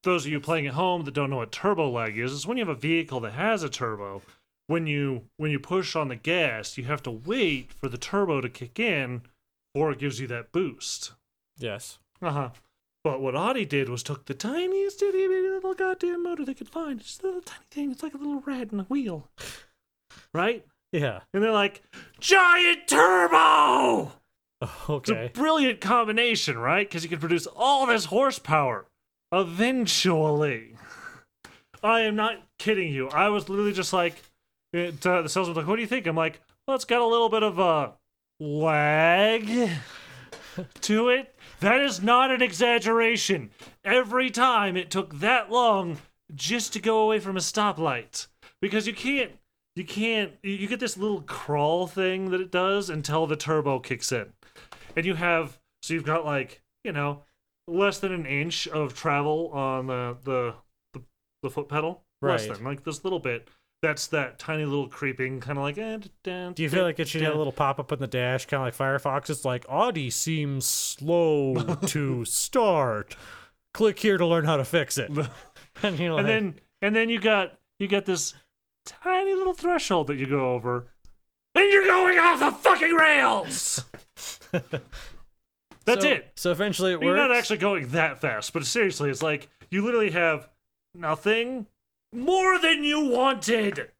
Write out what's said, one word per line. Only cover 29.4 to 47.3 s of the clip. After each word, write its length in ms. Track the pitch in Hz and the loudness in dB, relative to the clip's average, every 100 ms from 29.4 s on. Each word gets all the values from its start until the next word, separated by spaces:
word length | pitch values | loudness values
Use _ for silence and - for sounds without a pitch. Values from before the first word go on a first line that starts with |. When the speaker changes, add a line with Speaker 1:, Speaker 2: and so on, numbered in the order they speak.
| 180 175 233 262 202 - 185 160 156 147 151 117 113 113 - - - - _ _ - - _ - | 0 0 0 0 0 2 2 2 2 2 0 -2 -10 -20 -20 -18 -18 -20 _ _ -20 -20 _ -4
Speaker 1:
I 200 | 214 226 | 0 2
am 140 | 220 208 | 2 0
not 220 | 220 220 _ _ | -2 -4 _ _
kidding 320 | 208 208 170 | 0 0 0
you. 140 | 135 131 | -4 -2
I 200 | 147 202 | 2 2
was 200 | 208 170 | 2 -2
literally 240 | 196 208 | -2 0
just 180 | 190 175 | 0 0
like, 280 | 190 170 - - _ _ _ _ | 2 0 -2 -20 _ _ _ _
it, 340 | 170 175 156 180 | -4 -4 -2 2
uh, 160 | 180 | 2
the 80 | 156 | 0
salesman 260 | 185 180 165 | -2 -2 -2
was 80 | |
like, 40 | 151 | -2
"What 80 | 220 | -2
do 40 | |
you 60 | 226 | -2
think?" 180 | 254 170 | -2 -2
I'm 80 | 160 | 0
like, 260 | 160 - _ _ - | -2 -4 _ _ -4
"Well, 80 | 262 | -4
it's 100 | - | 2
got 160 | 240 | 2
a 40 | 233 | 4
little 240 | 233 226 | 4 4
bit 140 | 220 | 2
of 160 | 214 175 | 0 2
a 340 | 185 156 131 - _ _ _ _ | 2 4 0 -8 _ _ _ _
lag 1300 | 151 147 156 151 147 151 165 180 208 226 214 240 226 160 113 - - - | -6 0 2 4 4 4 6 6 4 2 0 0 0 -2 -8 -18 -20 -20
<laughs> 600 | - - - - 180 - | -20 -20 -14 -14 -14 -10
to 280 | - 214 247 | 0 2 4
it." 240 | 254 269 _ - - | 2 -2 _ -20 -2
That 200 | 190 254 | 2 4
is 200 | 285 180 | 2 0
not 300 | 202 247 262 | 4 6 6
an 100 | 254 | 2
exaggeration. 1120 | 247 165 240 233 190 226 226 233 - 180 110 _ - _ 196 | 0 2 2 4 2 2 4 2 0 -2 -4 _ -20 _ 2
Every 440 | 247 240 254 254 | 2 2 0 0
time 460 | 226 254 226 202 185 | 2 4 4 2 -2
it 120 | 180 | -2
took 280 | 196 165 147 | -4 -4 -2
that 300 | 202 254 202 | 2 2 2
long 460 | 233 240 202 175 151 - _ _ 143 | 4 4 4 0 -6 -12 _ _ -8
just 380 | 143 233 208 | -2 -2 -2
to 60 | 214 | -4
go 180 | 196 220 | 0 2
away 180 | 214 214 | 4 2
from 180 | 190 | -2